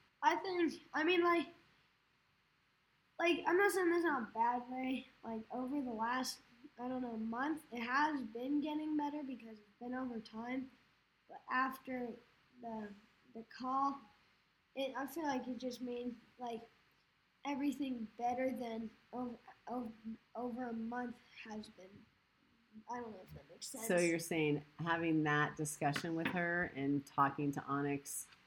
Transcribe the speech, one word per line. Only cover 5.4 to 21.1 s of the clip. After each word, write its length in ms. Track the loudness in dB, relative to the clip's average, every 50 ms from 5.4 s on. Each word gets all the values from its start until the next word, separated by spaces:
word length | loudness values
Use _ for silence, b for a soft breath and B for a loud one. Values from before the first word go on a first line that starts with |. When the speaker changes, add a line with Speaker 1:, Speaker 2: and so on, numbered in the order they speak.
| -6 -6 -6
Speaker 1:
over 260 | -4 -4 -2 -2 -2
the 120 | -2 -2
last, 480 | -2 -2 0 0 0 0 -2 -2 -4 -8 -14 -20 -20 -20 -20 -20 -12 -8 -6
I 40 |
don't 160 | -4 -2 -2 -4
know, 140 | -4 -4
month, 440 | -4 -4 -2 -2 0 0 0 0 -2 -4 -8
it 100 | -6 -6
has 380 | -2 2 4 4 4 4 2 -2 -4 -6 -6
been 280 | -6 -2 0 2 2
getting 360 | 2 0 -2 -2 -2 0 0
better 220 | 0 0 0 -2 -4 -6
because 340 | -6 -8 -10 -12 -16 -16 -18
it's 160 | -18 -20 _ _
been 140 | -8 -6 -4
over 260 | -4 -4 -4 -4 -6
time. 460 | -8 -8 -8 -8 -4 -4 -4 -4 -4 -6 -12 _ _ _ _ _ _ _ _ _ _ _
But 120 | -18 -16 -6 -2 0
after 540 | 2 2 2 0 -6 -8 -6 -4 -4 -4 -4 -6 -10 -16 _ _ _ _ _ _ -14 -10
the, 260 | -8 -6 -6 -6 -8 -12 -16 -20 _ _ _ _ -16 -14
the 80 | -14 -14 -14 -12
call, 420 | -8 -4 -2 2 2 2 2 0 -2 -10 -18 -20 _ _ _ _ _ _ _ _ _ _ _ _
it, 180 | -4 -4 -2 -2
I 80 | -4 -4
feel 200 | -4 -4 -2 -2
like 220 | 0 0 0 -2
it 120 | -4 -6 -4
just 220 | -4 -6 -4 -4
made, 320 | -6 -6 -6 -4 -4 -6 -6 -8 -16 -20 _ -10
like, 220 | -8 -6 -6 -8 -10 -14 _ _ _ _ _ _ _ _ _ _ _ _ _ _ -6
everything 600 | -4 -2 0 0 0 0 0 -2 -2 -2 -4 -6 -8 -6
better 360 | -2 -2 0 0 2 2 0 0 -2
than 300 | -4 -4 -4 -4 -6 -8 -10 _ _ _ -6
over, 220 | -6 -4 -4 -6 -10 -14 -20 -20 -16 _ -6
over, 160 | -4 -4 -4 -6 -10 -10 -10 -10 -10 -10 _ _ _
over 340 | -6 -6 -4 -4 -4 -4 -4
a 40 | -4
month 420 | -4 -4 -4 -4 -4 -4 -4